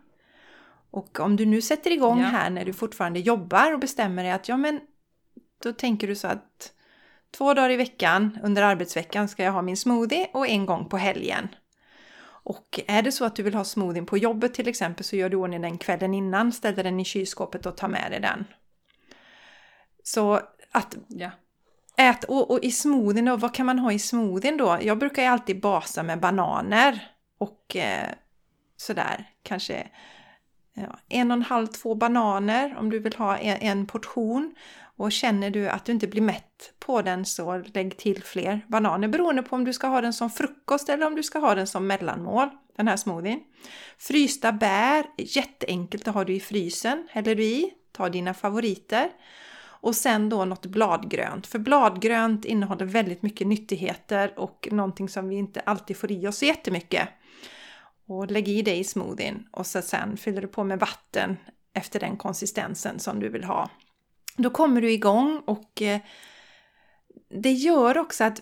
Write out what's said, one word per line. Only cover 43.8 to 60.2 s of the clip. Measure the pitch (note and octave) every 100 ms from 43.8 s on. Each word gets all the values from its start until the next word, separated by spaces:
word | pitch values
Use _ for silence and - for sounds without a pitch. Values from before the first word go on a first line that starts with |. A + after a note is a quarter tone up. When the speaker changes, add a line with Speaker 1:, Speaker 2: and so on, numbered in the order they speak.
| - -
Speaker 1:
Frysta | - C#4+ C#4 - A3+
bär, | G#3+ A3 G3 A#3+ D4+ D4 -
jätteenkelt | - C#4 - - - F3+ F3 G3 -
att |
ha | G3+
det | F#3+
i | F#3+
frysen, | - G#3 F3 - A3+ D4 E4+
häller | A3 G#3+ G#3+
du |
i, | A3 A#3+ F#4 - _
ta | - F#3
dina | F3+ F3+
favoriter. | F#3 G3+ G#3 A#3 F#3+ _ A3 E4 - - - - -
Och | - - A3+ A3+
sen | C4+ A3 G#3+
då | G#3+ F#3
något | F#3 F#3
bladgrönt, | G3+ G#3+ E3 - - - G3 -
för | A3+
bladgrönt | G#3+ C#4+ A3+ F#3 A3 A#3 A3+ G#3+ A3
innehåller | G#3+ G3 F#3+ F#3+
väldigt | G#3+ G3 F3
mycket | G#3 G#3 G3
nyttigheter | G#3 G#3+ F#3 F3+ F3+ - G3+ G3+ -
och | G3 - -
någonting | G#3 G3 F#3+ G3
som | F#3+ F#3+
vi | G3
inte | G3+ -
alltid | - G#3 - F#3+
får | G#3+
i | G3 G3
oss | G#3
så | C#4+
jättemycket. | D#4 - F3+ - F3+ - - _ - - - - - - _ -
Och | F#3+ G3
lägg | G#3 G#3
i | G3+
det | G#3+ F3
i |
smoothien | G3 G3 - - - - -
och | - F#3
så | F#3+
sen | F3 - G3+
fyller | G#3